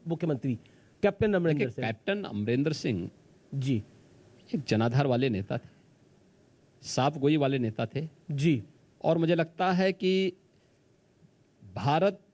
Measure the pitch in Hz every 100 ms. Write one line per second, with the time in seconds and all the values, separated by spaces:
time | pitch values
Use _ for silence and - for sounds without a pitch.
0 | 165 165 165 135 139 113 - - - _
1 | 202 196 220 196 170 147 135 113 113 110
2 | - 202 190 107 104 123 151 147 - 98
3 | 85 - _ - _ 139 131 117 - -
4 | - - - - - 185 131 110 117 127
5 | 143 120 135 101 98 127 - - _ _
6 | _ _ _ _ _ _ _ _ - -
7 | 135 151 139 156 135 135 117 110 117 135
8 | 160 - - 143 156 135 101 _ _ _
9 | - 165 165 170 160 - 185 180 190 190
10 | 185 190 190 - _ _ _ _ _ _
11 | _ _ - _ _ _ 104 95 120 156
12 | 196 196 _